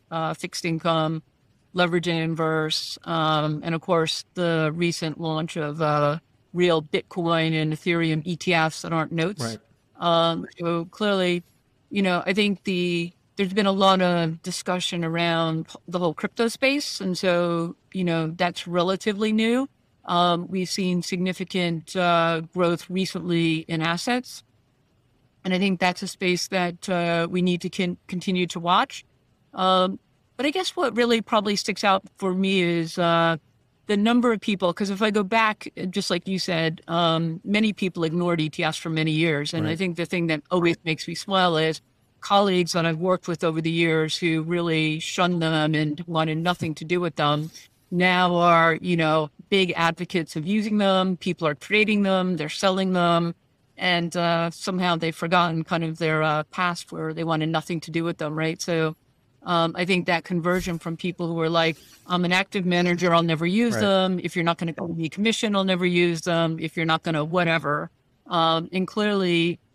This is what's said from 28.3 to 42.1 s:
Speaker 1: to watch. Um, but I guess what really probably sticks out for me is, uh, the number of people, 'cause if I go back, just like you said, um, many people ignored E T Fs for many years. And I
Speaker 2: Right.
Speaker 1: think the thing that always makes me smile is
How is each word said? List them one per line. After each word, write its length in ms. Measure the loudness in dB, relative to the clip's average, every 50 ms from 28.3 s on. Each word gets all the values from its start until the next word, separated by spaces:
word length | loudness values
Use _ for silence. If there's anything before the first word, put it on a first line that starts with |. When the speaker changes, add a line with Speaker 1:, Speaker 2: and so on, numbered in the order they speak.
| 0 0 -2 -2
Speaker 1:
to 120 | -4 -6
watch. 440 | 0 2 2 2 2 0 -4 -18 -20 _ _ _ _ _ _ _ _ _ -6
Um, 440 | 0 2 4 4 4 4 2 0 -6 _ _ _ _ _ _ _
but 80 | -2 -2
I 60 | -2
guess 260 | 0 -2 -4 -4 -2
what 180 | -2 -2 0 2
really 280 | 0 2 2 2 0
probably 340 | 0 2 0 0 2 2 -2
sticks 280 | -2 -2 -4 -4 0 2
out 200 | 2 2 2 0 -6 _
for 180 | -4 -4 -2 0
me 260 | 0 2 2 2 2
is, 380 | 2 2 2 0 -2 -2 -2 0
uh, 400 | 2 2 4 4 4 2 0 -2 _ _ _ _ _ _ _ _ _ -2
the 80 | 0
number 360 | 2 2 4 4 4 4 2
of 80 | 2 0
people, 320 | 0 -2 -2 0 0 0
'cause 180 | 0 0 -2 -4
if 100 | -2 0
I 120 | 0 0
go 100 | 2 0
back, 500 | 0 2 2 2 2 2 0 -4 -10 -14 -10 -8 -8 -4
just 200 | -4 -4 -2 -2
like 160 | -2 -2 -2
you 140 | -4 -4 -4
said, 400 | -2 -2 -2 0 0 0 -2 -4 -8 -4
um, 520 | 0 2 2 2 2 2 0 -2 -4 -6 -4
many 280 | -2 0 2 2 2
people 300 | 0 0 -2 -4 -2 -2
ignored 380 | -2 -2 0 0 0 2 2 2
E 100 | 0 -2
T 140 | -2 -2 -2
Fs 120 | -2 -2
for 140 | -4 -6 -4
many 220 | -2 0 0 0
years. 420 | 2 2 2 2 2 0 -2 -4 -4
And 100 | -2 -2
I 60 | -2
Speaker 2:
Right. 80 | -2 -2
Speaker 1:
think 180 | -4 -4 -4
the 100 | -4 -4
thing 200 | -4 -2 -2 0
that 160 | 0 -2 -4 -4 -2
always 260 | 0 2 2 2 0 0
makes 240 | -2 -4 -4 -4 -4
me 80 | -10 -10
smile 420 | -10 -6 0 2 4 4 4 4
is 240 | 2 2 0 -2 -4 _ _ _ _ _ _